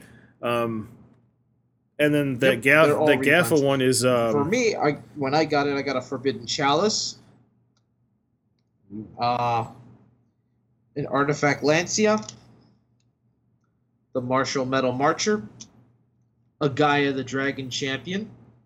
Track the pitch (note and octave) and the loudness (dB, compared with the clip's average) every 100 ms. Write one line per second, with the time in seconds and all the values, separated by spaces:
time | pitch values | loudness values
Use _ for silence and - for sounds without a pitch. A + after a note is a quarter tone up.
0 | - - - _ A#2+ A#2+ A#2 A2 G#2+ - | -16 -20 -20 _ -4 -2 -2 -6 -10 -18
1 | - _ _ _ _ _ _ _ _ - | -20 _ _ _ _ _ _ _ _ 0
2 | D3 D3 C#3+ B2 C3 B2 C3+ D3+ D#3 D3 | 2 2 0 2 2 4 4 6 6 4
3 | D3+ C3+ C3+ D#3+ F3 D#3+ C#3 C3+ C3 A#2+ | 4 4 4 4 4 2 2 2 2 2
4 | B2+ B2 A#2 C#3+ C#3+ A#3+ A3+ - D3+ D3 | 2 2 2 0 0 0 0 0 -2 -2
5 | - D3 C3+ D3 D3+ D3 C#3+ C#3 C3+ B2+ | -8 -6 -2 0 0 0 0 -2 -4 -4
6 | B2+ C3 C3+ A2+ A#2+ - C#3+ D3+ G3+ - | -6 -4 -4 -4 -6 -2 0 2 2 -2
7 | - - _ _ _ _ _ _ _ _ | -6 -10 _ _ _ _ _ _ _ _
8 | _ _ _ _ _ _ _ _ _ G#2 | _ _ _ _ _ _ _ _ _ -16
9 | G#2+ - A#2+ B2 A#2+ A#2 A2+ - - - | -14 -6 -2 0 -2 -2 -4 -12 -20 -20
10 | _ _ _ _ _ _ _ _ _ C#3+ | _ _ _ _ _ _ _ _ _ -10
11 | C#3+ C3+ C#3+ D3 D3 C3+ C#3 D#3 F3+ - | -4 -2 -2 0 -2 0 2 0 0 0
12 | G#3+ G#3+ G#3+ - - _ _ _ _ _ | 2 0 -4 -18 -20 _ _ _ _ _
13 | _ _ _ _ _ _ _ _ _ _ | _ _ _ _ _ _ _ _ _ _
14 | _ C3 B2 B2+ C3 C#3+ B2+ C3 B2+ B2+ | _ -10 -2 -2 -2 -4 -2 -2 -2 0
15 | C#3+ E3 G#3+ G#3+ - - - _ _ _ | 0 0 -2 -4 -6 -18 -20 _ _ _
16 | _ _ _ _ _ _ D3 B2 D3 C#3+ | _ _ _ _ _ _ -4 0 0 2
17 | C#3+ C3+ B2 C3+ C#3 C3 C3 A#2+ C#3 C3+ | 0 -4 -6 -4 -4 -6 -10 -8 -6 -8
18 | C3 G3 A3 - - _ | -8 -10 -10 -16 -20 _